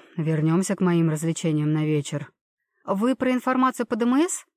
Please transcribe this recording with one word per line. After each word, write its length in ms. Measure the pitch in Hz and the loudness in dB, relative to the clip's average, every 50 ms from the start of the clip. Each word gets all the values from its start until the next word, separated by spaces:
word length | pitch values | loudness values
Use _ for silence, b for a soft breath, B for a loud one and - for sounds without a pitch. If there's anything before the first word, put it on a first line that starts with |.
| - - - | -18 -14 -8
вернёмся 600 | - 156 151 160 156 151 160 160 180 190 - 202 | -6 -2 -2 0 0 2 2 2 2 0 0 -2
к 40 | - | 0
моим 300 | 190 180 175 170 165 160 | 2 2 2 4 2 2
развлечениям 600 | 156 151 156 160 165 - - 165 151 151 151 151 156 | 0 0 -2 -4 -4 -2 -2 -2 0 0 0 0 0
на 120 | 156 156 | 0 0
вечер». 480 | 156 156 147 143 - - 190 156 - _ _ _ _ _ _ _ _ _ _ - | 0 0 -2 -2 -4 -8 -8 -8 -10 _ _ _ _ _ _ _ _ _ _ -6
«Вы 300 | - 196 196 214 247 262 | -4 -2 0 0 0 0
про 160 | - 262 254 254 | 0 0 0 0
информацию 540 | 247 - 262 262 254 262 262 262 - 240 | 0 0 0 0 2 2 0 0 -2 -4
по 100 | - 247 | -4 -2
Д 100 | 220 240 | 0 0
М 80 | 240 247 | 2 2
С?» 320 | 277 320 370 - - - _ _ | 2 2 0 -2 -6 -10 _ _